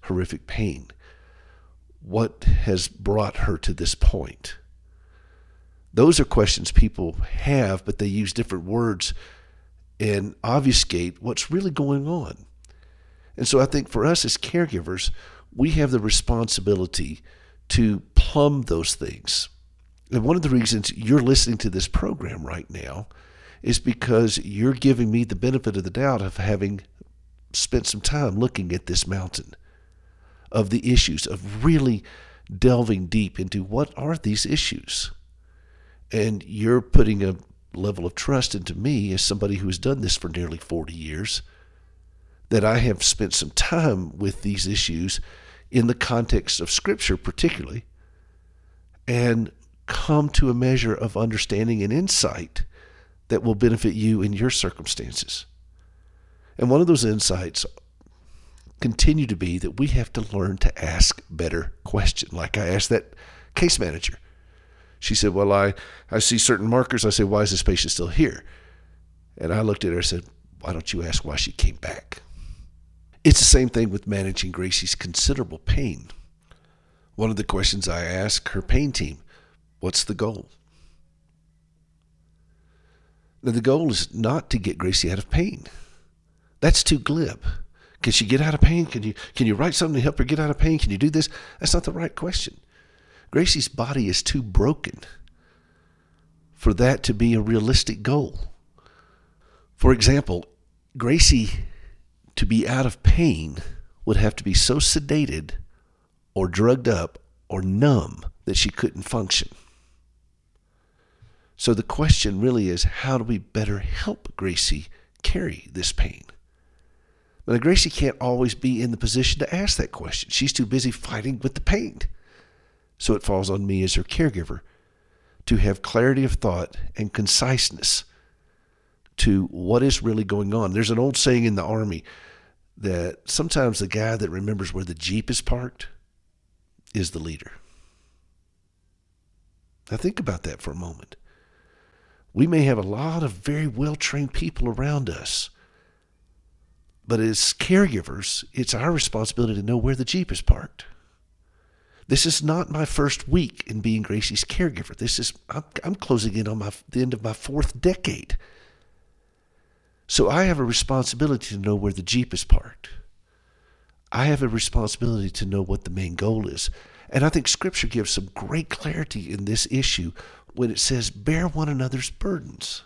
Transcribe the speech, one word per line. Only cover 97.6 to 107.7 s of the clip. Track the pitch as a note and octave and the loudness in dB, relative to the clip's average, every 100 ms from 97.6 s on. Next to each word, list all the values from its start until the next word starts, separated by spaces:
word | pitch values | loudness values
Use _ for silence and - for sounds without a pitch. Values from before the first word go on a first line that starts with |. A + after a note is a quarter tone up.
| G#2+ B2+ - G#2+ | 2 2 0 -4
goal. | G#2+ C#3+ C3+ - - - _ _ _ _ _ _ _ _ _ _ _ - | 0 0 0 -6 -10 -12 _ _ _ _ _ _ _ _ _ _ _ 2
For | A#2 | 4
example, | B2+ G#2+ C#3 - F2+ - _ _ _ _ - | 6 6 4 2 -4 -6 _ _ _ _ -4
Gracie, | A#2 D#3+ - B2+ A2 - - - - - _ _ _ - | 2 6 6 6 2 -4 -8 -12 -20 -20 _ _ _ -2
to | G#2+ | 2
be | A2+ - | 2 2
out | C3 C3 | 0 0
of | - | 4
pain, | - - E3+ E2 D#2+ C#2+ - - - _ - | 6 6 6 2 -2 -8 -10 -12 -14 _ 2
would | G#2 | 4
have | G#2+ - | 4 0
to | - | 2
be | |
so | F#2+ - C3+ | 2 4 2
sedated | - D#3+ C#3+ D3 C#3+ D#2 D2+ - - - _ _ _ _ _ | 2 2 0 0 0 -4 -6 -8 -10 -20 _ _ _ _ _
or | - F#2 | -4 -2
drugged | F2 A2+ C3 A#2+ | 2 4 4 2
up | G2 E2+ - _ _ - | 0 -2 -10 _ _ -10
or | F#2+ | -6
numb | F#2 | -2